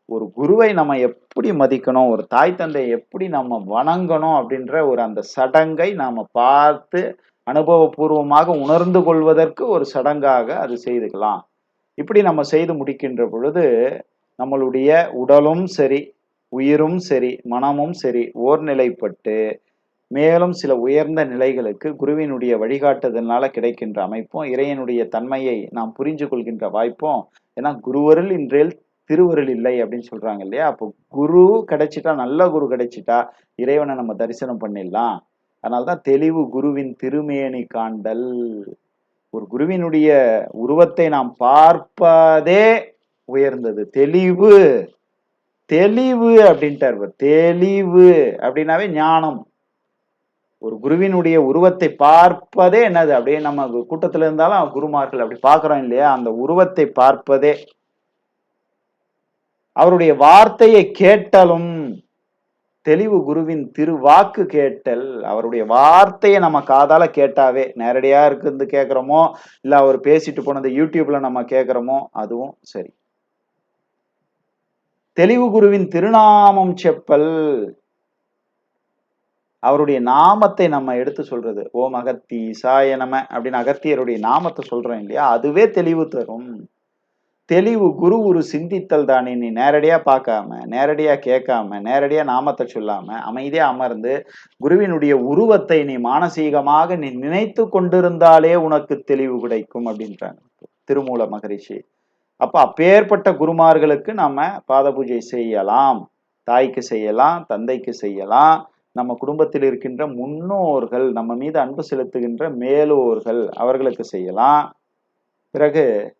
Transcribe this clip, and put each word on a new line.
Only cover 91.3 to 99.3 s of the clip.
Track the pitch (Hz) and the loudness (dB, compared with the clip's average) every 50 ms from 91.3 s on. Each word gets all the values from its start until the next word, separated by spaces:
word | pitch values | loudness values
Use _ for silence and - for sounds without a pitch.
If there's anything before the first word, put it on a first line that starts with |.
| 127 127 127 127 123 117 104 98 104 101 | -2 -2 -2 -2 -4 -4 -4 -6 -10 -10
நேரடியா | 101 110 131 143 143 139 147 151 151 | -6 -4 -2 -2 -2 0 -2 -2 -2
நாமத்தை | 135 123 127 139 147 139 - 123 120 | -2 -4 -2 -2 -4 -4 -6 -8 -10
சொல்லாம, | - 113 107 104 104 95 92 | -10 -10 -8 -8 -8 -8 -10
அமைதியா | 92 110 113 - 110 113 131 135 143 139 165 156 135 | -12 -14 -14 -12 -12 -12 -10 -8 -6 -2 -2 0 0
அமர்ந்து, | 127 127 131 123 117 107 110 123 135 143 - _ - - - _ _ - | -2 -4 -6 -6 -6 -6 -6 -6 -6 -6 -8 _ -20 -20 -20 _ _ -6
குருவினுடைய | 123 147 170 202 208 190 170 151 147 143 143 | -2 0 2 2 0 0 -2 -2 0 0 0
உருவத்தை | 131 123 127 151 180 226 220 214 196 - - 170 156 143 | 0 0 -2 0 2 2 4 2 2 2 0 0 0 0
நீ | 139 131 | -2 -6
மானசீகமாக | 123 120 120 135 151 175 170 - 160 156 151 143 143 139 143 147 156 170 175 185 | -6 -4 -4 -2 -2 -2 -4 -4 -4 -4 -2 -2 -2 0 2 2 2 2 0 -4
நீ | 170 147 135 | -6 -8 -8
நினைத்து | 123 123 131 147 165 196 220 214 - 233 226 | -10 -10 -8 -6 -4 -4 -4 -4 -4 -4 -2
கொண்டிருந்தாலே | - - 190 180 175 180 185 180 175 170 160 170 165 165 160 156 165 170 | -2 -2 -2 0 0 0 0 0 0 2 4 6 6 8 8 6 4 2
உனக்கு | 175 160 156 156 147 147 - 147 143 | 2 0 0 -2 -2 -2 -4 -8 -6
தெளிவு | - - 139 131 135 131 | -4 -2 -2 -2 -2 -4